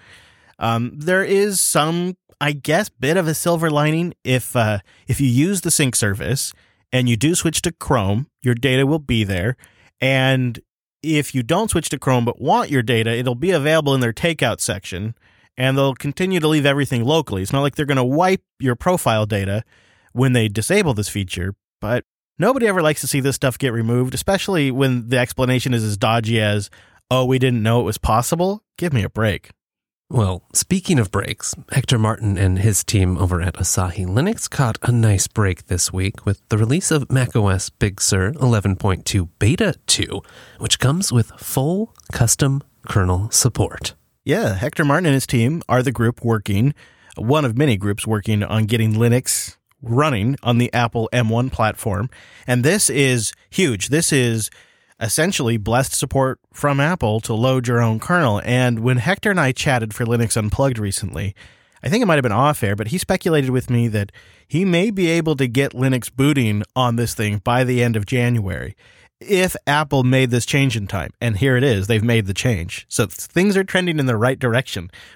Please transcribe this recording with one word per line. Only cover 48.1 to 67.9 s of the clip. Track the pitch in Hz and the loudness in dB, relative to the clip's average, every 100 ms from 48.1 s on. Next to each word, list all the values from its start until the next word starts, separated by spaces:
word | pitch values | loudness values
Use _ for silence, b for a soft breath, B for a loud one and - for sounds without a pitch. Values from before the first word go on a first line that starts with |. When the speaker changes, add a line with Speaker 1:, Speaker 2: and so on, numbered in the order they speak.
| 110 98 107 | -2 0 0
Speaker 1:
on | 104 107 | 0 0
getting | 107 117 110 | 0 2 2
Linux | 107 120 123 - - - - _ _ | 2 2 2 0 -6 -6 -14 _ _
running | 123 117 156 120 107 135 | -4 0 2 2 0 -2
on | - 120 | 0 2
the | 123 | 2
Apple | 120 117 120 110 | 0 0 -2 -2
M | 123 113 | 0 0
one | 113 127 | 0 -2
platform. | - 110 - 113 92 117 B B B B | 0 -2 -2 -4 -4 -4 B B B B
And | 123 | 2
this | 123 202 175 | 2 2 2
is | 131 139 123 107 - b | 2 2 2 -2 -10 b
huge. | - 175 107 95 | 0 0 0 0
This | 143 165 | 0 2
is | 143 123 113 107 b b b b b | 2 2 0 -4 b b b b b
essentially | 113 - 165 202 123 117 | -4 0 0 0 -2 -2
blessed | 104 120 135 | 0 0 0
support | - 139 135 131 - _ | -4 -2 0 0 -2 _
from | - 143 139 | -4 -2 0
Apple | 143 180 113 110 | 0 0 0 -2
to | - | -2
load | 110 127 131 123 | 0 2 2 2
your | 120 | 2
own | 117 110 | 2 0
kernel. | - 175 143 104 | 0 2 2 0
And | - 123 127 117 | 0 2 2 0
when | 117 127 | 0 0
Hector | 117 190 220 | 0 -2 0
and | 190 | 0
I | 139 | 0
chatted | 131 - 127 110 | 0 0 0 -2
for | 107 | -4
Linux | 117 117 113 - | -2 0 0 0
Unplugged | 104 - 139 117 | -2 0 0 0
recently, | 104 - 101 73 98 - B B B B | -4 -4 -6 -6 -8 -8 B B B B
I | - | -2
think | 202 | 0
it | |
might | 240 156 | 2 2
have | |
been | 127 | 2
off | 104 143 147 | 2 2 0
air, | 104 104 | -2 -2
but | 110 | -4
he | 175 | -6
speculated | - 190 185 160 131 | -2 -2 0 0 2
with | 127 120 | -2 0
me | 120 117 | 0 0
that | 107 101 B B B B | 0 -4 B B B B
he | 151 196 | -2 2
may | 170 208 | 2 0
be | 196 175 | 0 2
able | 165 160 139 | 2 0 0
to | 131 | 0
get | 117 139 | 0 -2
Linux | - 131 127 - | 0 0 0 -4
booting | 123 139 143 117 104 107 - | 0 2 4 2 0 -2 0
on | 123 117 | 0 0
this | 117 | -2
thing | - 107 101 | -2 -2 -2
by | - 123 | 0 0
the | 127 123 | 2 2
end | 120 | 0